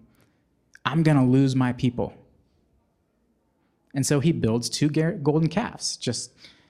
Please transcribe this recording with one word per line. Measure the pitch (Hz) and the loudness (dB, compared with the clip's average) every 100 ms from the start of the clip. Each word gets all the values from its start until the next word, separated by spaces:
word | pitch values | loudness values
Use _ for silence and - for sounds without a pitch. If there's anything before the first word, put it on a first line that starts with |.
| _ _ _ _ _ _ _ _ | _ _ _ _ _ _ _ _
I'm | - 160 | -2 2
gonna | 156 143 127 | 4 4 4
lose | 131 135 131 | 4 4 2
my | 127 | -2
people." | 123 127 117 82 - _ _ _ _ _ _ _ _ _ _ _ _ _ _ _ _ _ | 0 -2 -2 -6 -10 _ _ _ _ _ _ _ _ _ _ _ _ _ _ _ _ _
And | 139 127 | -4 0
so | 147 | 2
he | 165 | 2
builds | 131 113 117 120 | 2 0 0 -4
two | - 156 | -2 0
gar-, | 151 160 | 0 -2
golden | 202 143 156 160 | -2 0 0 0
calves, | 208 247 - - - | -2 -6 -8 -10 -8
just, | 123 120 - _ - _ | -6 -6 -10 _ -20 _